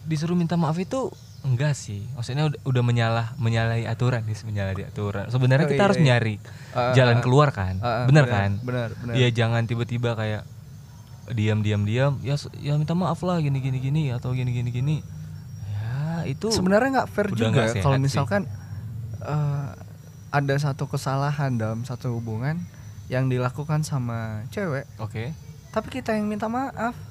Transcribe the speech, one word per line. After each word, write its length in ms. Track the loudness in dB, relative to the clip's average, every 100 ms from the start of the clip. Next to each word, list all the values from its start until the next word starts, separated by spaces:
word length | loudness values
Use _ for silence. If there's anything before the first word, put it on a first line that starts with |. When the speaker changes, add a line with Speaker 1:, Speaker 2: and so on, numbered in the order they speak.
Speaker 1:
disuruh 340 | -4 -2 0 0
minta 160 | 2 2
maaf 220 | 2 0
itu 320 | -2 -2 -4 -6 -20 -8
enggak 320 | -2 2 2
sih. 320 | 0 -4 -8 -8
Maksudnya 340 | -8 -6 0 0
udah, 120 | -2
udah 200 | 0 2
menyalah-, 480 | 2 2 2 2 -2 -2
menyalahi 500 | 0 2 2 0 -2
aturan 360 | 0 0 0
nih, 140 | -2 -6
menyalahi 400 | -4 -4 -2 -4
aturan. 420 | -6 -4 -4 -4 -2
Sebenarnya 380 | 2 4 6 4
Speaker 2:
Oh, 40 |
Speaker 1:
kita 60 | 4
Speaker 2:
iya, 100 | 4
Speaker 1:
harus 120 | 6
Speaker 2:
iya. 80 | 6
Speaker 1:
nyari 280 | 6 2 -2
Speaker 2:
Heeh, 540 | -8 -16 -8 -2 2
Speaker 1:
jalan 220 | 6 6 6
Speaker 2:
heeh. 80 |
Speaker 1:
keluar 260 | 6 6 6
kan. 240 | 4 -2 0
Speaker 2:
Heeh, 300 | 0 2 6
Speaker 1:
Bener 180 | 8
Speaker 2:
benar, 100 | 8 4
Speaker 1:
kan? 160 | 2 0
Speaker 2:
benar, 300 | -2 -2 -4 -6
benar. 180 | -4 2
Speaker 1:
Iya, 120 | 4
jangan 300 | 4 2 2
tiba-tiba 500 | 2 0 -2 0 -2
kayak 300 | 0 -2 -4 -8 -16 -18 -18 -18 -20 -20 -18 -8
diam, 320 | 0 2 4
diam, 220 | 2 2
diam. 300 | 2 2 2 0
"Ya, 140 | -2 -4
s-, 180 | -4 -8
ya 180 | -2 0
minta 180 | 2
maaf 240 | 0 0 0
lah, 180 | 0 0
gini, 180 | 2 0
gini, 180 | 0 -2
gini, 240 | 0 0 0
atau 200 | -2 -2
gini, 180 | -2 0
gini, 180 | 0 -2
gini." 280 | 0 0 -2 -4 -12 -12 -12 -12 -12 -6
Ya, 220 | -4 -4 -2 -2 -2 -4
itu 220 | -4 0
Speaker 2:
Sebenarnya 520 | 2 4 4 4 2
nggak 80 | 0
fair 180 | 0 0
Speaker 1:
udah 80 | 2
Speaker 2:
juga 140 | 4
Speaker 1:
nggak 180 | 4 4
sehat 120 | 2
Speaker 2:
kalau 140 | 4 4
Speaker 1:
sih. 60 |
Speaker 2:
misalkan, 380 | 4 2 2 0 -2 -8 -12 -12 -10 -10 -10 -10
eh, 500 | -4 -2 0 -2 -4 -10 -16 -18 -18 -18 -2
ada 240 | 0 2 2
satu 300 | 0 -2 -2
kesalahan 680 | -4 -2 0 0 0 0 0
dalam 260 | 0 -2
satu 300 | -6 -6 -4
hubungan 500 | -4 -4 -4 -2 -4 -6 -12 -16 -16 -4
yang 200 | 0 2
dilakukan 540 | 2 0 -4 -2 -2
sama 640 | 0 -2 -2 -4 -6 -6 -8
cewek. 360 | -4 -2 -4 -6 -10
Speaker 1:
Oke. 360 | -8 -6 -6 -8 -14 -18 -6
Speaker 2:
Tapi 180 | -6 -4
kita 220 | -8 -4
yang 140 | -2 -2
minta 200 | -4 -4
maaf. 480 | -2 -4 -4 -6 -6 -14